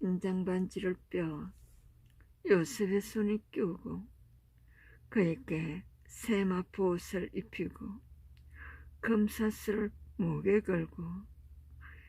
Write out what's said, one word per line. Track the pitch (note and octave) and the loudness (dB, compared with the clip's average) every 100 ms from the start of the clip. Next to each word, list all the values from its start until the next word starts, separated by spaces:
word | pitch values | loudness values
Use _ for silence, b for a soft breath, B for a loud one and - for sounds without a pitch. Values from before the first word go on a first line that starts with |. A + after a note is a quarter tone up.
인장반지를 | F#3 F#3 F#3+ F#3 F#3 F#3 F#3 - F#3 F3+ - | 0 0 0 0 0 0 0 -2 -2 -4 -4
빼어 | F3+ E3 D3+ F3 - - - - - - - - _ - | -2 -2 -4 -8 -14 -20 -20 -20 -20 -20 -20 -20 _ 4
요셉의 | F#3 D#3+ - G3 G3+ | 4 4 0 0 2
손에 | G3+ A3 G#3 G#3+ - | 0 0 0 0 -2
끼우고, | - G3+ F3 - F3 A3 - - - _ - b b b b - | -2 -2 -2 -8 -8 -10 -16 -20 -20 _ -20 b b b b -2
그에게 | A#3 F3 E3 - D#3+ D#3+ E3+ - - - | 4 4 2 -2 -2 -2 -6 -10 -20 -20
세마포 | - - G3+ G3 F#3 F3+ - F#3+ | -8 0 4 4 2 -2 2 2
옷을 | F3 - F#3+ F3 | 2 0 -4 -4
입히고, | - - - E3+ - - G3+ - - - - B B B B B - | -6 -8 -6 -6 -6 -10 -10 -14 -20 -20 -20 B B B B B -4
금사슬을 | A#3 A3 G#3+ - G#3+ G#3+ - G#3+ G#3 - - - | 2 4 4 2 0 0 -2 0 0 -4 -14 -2
목에 | E3+ D3+ F#3 G#3 | 0 2 4 4
걸고, | G#3 F3 E3 - E3+ F3+ G#3 - - - - - B B | 4 0 -2 -6 -8 -8 -10 -18 -20 -20 -20 -18 B B